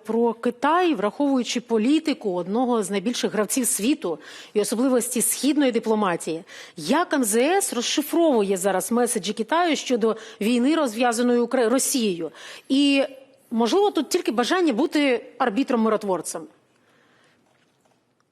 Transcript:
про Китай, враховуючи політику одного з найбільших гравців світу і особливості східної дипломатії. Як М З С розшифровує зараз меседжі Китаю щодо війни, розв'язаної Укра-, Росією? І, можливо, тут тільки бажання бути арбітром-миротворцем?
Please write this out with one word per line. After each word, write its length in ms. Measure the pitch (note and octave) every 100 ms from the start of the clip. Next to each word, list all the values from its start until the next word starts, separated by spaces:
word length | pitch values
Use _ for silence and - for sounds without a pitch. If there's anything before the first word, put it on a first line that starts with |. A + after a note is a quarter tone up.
| -
про 280 | A3+ A#3
Китай, 600 | A3+ A#3+ A#3+ C#4 E4 F4+
враховуючи 680 | A#3+ G#3 - C#4+ C4+ A3+ A#3+
політику 720 | - A3+ A3 D#4 D#4+ C4 G#3
одного 500 | F3+ F3 A3 B3 A#3
з 80 | F#3+
найбільших 420 | G3+ F#3+ A#3+ G#3
гравців 340 | G#3 G3+ C4+ A3+
світу 520 | - G#3+ D4 F3+ D3+ - - -
і 80 | G#3
особливості 600 | G3+ A3 C4+ B3 A#3+ A#3+
східної 500 | - - C4 D4 C4+
дипломатії. 720 | A3+ A3 G#3+ G3+ E3+ - D#3+ - - - -
Як 360 | D#3 C#4 F4
М 100 | D4+
З 120 | A#3 A3
С 380 | C4+ G4 G4
розшифровує 840 | A3+ A3+ - C#4+ D#4 E4+ A#3+ G3 F#3+
зараз 340 | G3 F#3 F3+
меседжі 420 | A#3 B3 A3+ F3+
Китаю 420 | G#3+ G#3+ D#4+ F4 C#4+
щодо 420 | - B3 A3 G#3+ - -
війни, 340 | G#3 B3 B3 E4
розв'язаної 640 | C#4 G#3 B3 A3+ B3 A#3+
Укра-, 300 | A#3 C4+ A3+
Росією? 600 | C4 - C4+ G#3+ E3+ D#3 - - - -
І, 340 | C#4 C#4+ C#4 B3+ - - _ -
можливо, 400 | A3+ A#3 F#4 G4+
тут 180 | D#4+ C4+
тільки 220 | F4+ F4
бажання 420 | A3+ A#3+ F4+ E4+
бути 520 | G#3+ D#4 D#4 C#4+ A#3+ - -
арбітром-миротворцем? 1000 | C4+ G3+ C#4 B3 A3 G#3 G3+ F3 - E3+ D#3 _ _ _ _ _ _ _ _ _ _ _ _ _ _ _ _ _ _